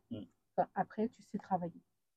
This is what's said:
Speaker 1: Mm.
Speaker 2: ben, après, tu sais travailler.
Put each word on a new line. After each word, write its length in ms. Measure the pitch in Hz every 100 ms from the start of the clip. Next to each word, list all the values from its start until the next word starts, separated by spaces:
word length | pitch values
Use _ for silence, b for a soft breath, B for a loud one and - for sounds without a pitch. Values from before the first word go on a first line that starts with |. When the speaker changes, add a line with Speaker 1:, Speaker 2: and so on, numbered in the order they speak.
| _
Speaker 1:
Mm. 120 | 214 - _ _ -
Speaker 2:
ben, 100 | -
après, 340 | 202 185 - 226
tu 120 | -
sais 140 | - 202
travailler. 440 | - 180 170 - - _ _